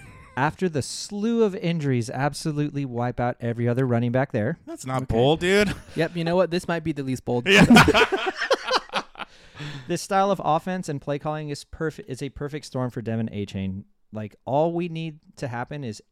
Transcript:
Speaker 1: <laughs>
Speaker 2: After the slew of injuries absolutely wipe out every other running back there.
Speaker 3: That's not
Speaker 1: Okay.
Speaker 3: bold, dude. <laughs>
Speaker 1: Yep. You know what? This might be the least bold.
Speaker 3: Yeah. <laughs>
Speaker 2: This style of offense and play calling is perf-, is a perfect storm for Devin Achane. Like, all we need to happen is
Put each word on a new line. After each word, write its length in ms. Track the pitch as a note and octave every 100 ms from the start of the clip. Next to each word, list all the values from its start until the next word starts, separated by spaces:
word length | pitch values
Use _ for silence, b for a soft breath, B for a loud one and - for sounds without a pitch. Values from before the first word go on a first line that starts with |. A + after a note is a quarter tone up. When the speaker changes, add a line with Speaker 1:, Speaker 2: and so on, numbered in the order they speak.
| - -
Speaker 1:
<laughs> 220 | - -
Speaker 2:
After 300 | D3 - F#3
the 140 | D3+
slew 600 | - - - G3+ A3 A#3
of 120 | G#3+ F#3
injuries 540 | E3+ E3+ C#3+ B2 A2
absolutely 760 | B2+ C#3+ C#3+ D#3+ D3 D3 C#3 C#3
wipe 340 | A#2 A#2+ B2
out 160 | B2 -
every 280 | A#2 A#2 A#2+
other 160 | A#2+ C3+
running 240 | A#2 A#2+
back 200 | B2+ C#3
there. 240 | A2+ G#2+ E3 -
Speaker 3:
That's 200 | E4 B2+
not 180 | C3
Speaker 1:
Okay. 120 | C3 A2+
Speaker 3:
bold, 240 | C3 D#3+
dude. 340 | F3 G3+ G3+ -
<laughs> 120 | - D3
Speaker 1:
Yep. 200 | D#3+ F3
You 80 | E3
know 100 | F3
what? 160 | E3+
This 160 | F3 -
might 160 | E3+
be 80 | D#3+
the 120 | C#3+
least 200 | C3+ B2+
bold. 240 | - A#2+ B2
Speaker 3:
Yeah. 180 | G3 -
<laughs> 400 | A#3 A#3 G#3+ B3 D4+ A#3+ - - C5+ - B4+ - G#3 - - - B B B D3 C#3 B2+
Speaker 2:
This 120 | E3+
style 300 | - F#3+ G3
of 80 | F#3
offense 440 | - D#3 - F#3 F3+
and 140 | C#3
play 180 | - C#3+
calling 300 | D3+ D#3 D3+
is 160 | C#3+ -
perf-, 380 | - D#3+ - -
is 140 | B2+
a 80 | C#3
perfect 360 | - D3 D3+ -
storm 260 | B2+ B2+
for 100 | B2
Devin 260 | A2+ A2+ A2+
Achane. 500 | G2+ G2+ G2 F#2+ F#2+ - _ _
Like, 220 | G#2+ G#2+ - -
all 260 | C3+ E3
we 160 | E3+ F3
need 320 | D#3+ D#3+ D3+ _ -
to 100 | C#3
happen 360 | A#2 B2+ D3
is 180 | B2+ G#2 -